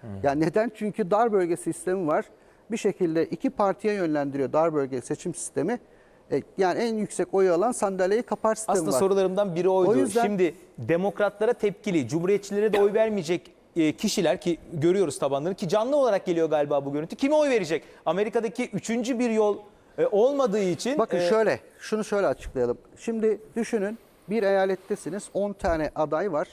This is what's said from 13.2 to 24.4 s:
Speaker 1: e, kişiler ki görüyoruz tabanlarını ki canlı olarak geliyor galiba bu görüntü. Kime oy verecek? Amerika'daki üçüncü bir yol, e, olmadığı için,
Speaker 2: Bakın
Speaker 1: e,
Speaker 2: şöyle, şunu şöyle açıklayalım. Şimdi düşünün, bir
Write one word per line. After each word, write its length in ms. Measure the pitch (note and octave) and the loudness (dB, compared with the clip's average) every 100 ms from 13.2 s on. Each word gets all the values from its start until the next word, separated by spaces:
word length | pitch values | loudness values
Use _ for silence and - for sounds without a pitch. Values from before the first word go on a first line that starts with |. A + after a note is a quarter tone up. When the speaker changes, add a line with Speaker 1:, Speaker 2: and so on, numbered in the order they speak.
| D#3 F3 - - _ - | -2 -4 -4 -20 _ 0
Speaker 1:
e, 160 | D#3 | 0
kişiler 500 | D3 G#3+ - D#3 F3+ | 2 -2 0 0 0
ki 160 | F3 E3 - | -2 -4 -6
görüyoruz 460 | E3 D#3+ F#3+ F3 - | 0 2 2 0 0
tabanlarını 360 | C#3+ C#3 D#3 F#3+ | -2 -2 -2 -4
ki 120 | F#3+ | -2
canlı 260 | G#3 A#3 D4 | 0 2 2
olarak 300 | C4 G3 - | 2 2 0
geliyor 240 | E3 D#3+ | 0 2
galiba 360 | D3+ D3 C#3+ C#3 | 2 2 0 -2
bu 80 | |
görüntü. 220 | C#3+ D#3+ - | -6 -6 -4
Kime 200 | C#4 D4+ | 2 2
oy 140 | D4 | 4
verecek? 340 | A#3+ E3+ D#3 - - - | 2 0 -4 -6 -8 -2
Amerika'daki 640 | F3 G#3+ A#3 A3+ - B3 | 0 0 -2 -4 -6 -6
üçüncü 500 | F#3 - A3+ A#3 A#3+ | -6 -4 -4 -2 -2
bir 100 | B3 | 0
yol, 280 | A3 G#3 G3+ - - _ - | 2 2 0 -8 -20 _ -2
e, 80 | E3 | 0
olmadığı 580 | G3 A#3+ C#4+ B3+ G#3 | 4 2 2 0 0
için, 340 | F#3+ E3+ A#3 D4 | 0 -2 -2 0
Speaker 2:
Bakın 200 | A3+ F3 | 0 0
Speaker 1:
e, 120 | F3 | 2
Speaker 2:
şöyle, 300 | A3 A3 B2 - - | 2 2 0 -6 -20
şunu 240 | - G#3+ | -6 -4
şöyle 240 | G#3 G3+ F3+ | -2 0 0
açıklayalım. 500 | C3 - C3+ B2 A#2+ - - | -2 -6 -2 -2 -2 -8 -10
Şimdi 420 | - A3+ A3 G#3 - - | -6 0 0 0 -6 -6
düşünün, 420 | A3+ A3+ G3 A3+ - _ - | -2 -2 -4 -6 -16 _ -4
bir 140 | A3 | 0